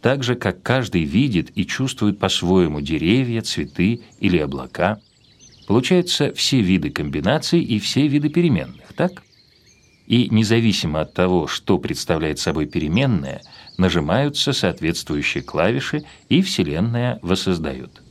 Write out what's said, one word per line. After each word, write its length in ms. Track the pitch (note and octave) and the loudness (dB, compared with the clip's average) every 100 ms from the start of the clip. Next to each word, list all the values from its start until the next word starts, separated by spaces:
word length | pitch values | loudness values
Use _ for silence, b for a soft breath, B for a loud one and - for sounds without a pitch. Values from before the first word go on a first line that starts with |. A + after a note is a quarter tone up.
так 220 | A#2+ C#3 | 2 0
же, 120 | B2 A#2+ | 0 -2
как 280 | G2+ F2+ | -2 -4
каждый 400 | - B2+ A2+ F2+ | -2 0 0 -2
видит 480 | D2+ F2 C#3 F#2+ D2+ - | 0 2 2 0 -2 -6
и 120 | F2+ | -6
чувствует 500 | - C3 - G#2 G2 | -4 -4 0 -2 0
по-своему 640 | G2 - F2 F#2+ F2 D2+ | 0 0 2 4 4 0
деревья, 600 | C#2+ D#2 E2 A#2+ B2+ A2+ | -4 -2 2 2 0 -4
цветы 600 | A2 - - - A2+ A#2 B B | -6 -6 -8 0 0 0 B B
или 180 | G2+ F2 | 0 0
облака. 640 | D2 C2+ C2 - F2 G#2+ _ _ _ _ - - - | 0 -6 -10 -2 -2 -2 _ _ _ _ -20 -20 0
Получаются 680 | G#2 B2+ F3+ F3+ - C#3+ | 0 4 2 2 -2 -2
все 280 | - - C3+ | -2 0 2
виды 280 | F#2 F#2 D2 | 4 2 0
комбинаций 720 | - D2 C#2 E2 D3+ - E3+ | -4 -4 -2 0 0 2 0
и 160 | - G#2+ | 2 -2
все 300 | - B2+ D3 | 0 0 2
виды 220 | C#3+ D3 | 2 0
переменных, 640 | D3 F3 G2+ - - - - | 2 2 2 -2 -12 -20 -4
так? 260 | F3 - _ _ _ _ _ _ _ _ - | -4 -4 _ _ _ _ _ _ _ _ 0
И 220 | A#2+ B2 | 2 4
независимо 720 | A2 G#2+ A2+ A2+ F#2+ E2 D2+ | 2 4 4 4 2 0 -2
от 120 | D2+ | -4
того, 340 | - F#2 F2+ D2 | 0 2 4 0
что 300 | - - F#2 | -6 0 0
представляет 640 | E2 D2+ - E2 D#2 D2+ | 0 -8 -2 -2 -2 -2
собой 260 | - D#2 D2 | -2 -2 -2
переменная, 760 | F2 D2+ F#2 C3+ G2+ C2+ C#2 B B B - | -2 0 0 2 0 -2 -10 B B B -2
нажимаются 760 | F#2 E2+ D2+ G#2 C#3+ C#3+ - | 0 2 0 0 0 -2 -2
соответствующие 880 | C3+ F#2+ D#2+ E2 E2+ - D2+ C#2+ C#2+ | 0 0 0 -4 -4 -4 -4 -2 -4
клавиши, 600 | C2+ D#2 F2 B2+ - D3+ B B B | -6 0 0 0 -2 -6 B B B
и 120 | D3 | 2
Вселенная 760 | F#3+ - F3 D#2+ A#2 A#2 B2 A#2+ | 2 0 -2 0 0 0 -2 -4
воссоздает. 800 | E2+ F#2+ - F2 D#2 C2 C2 - - | -2 -2 0 -2 -4 -8 -14 -20 -20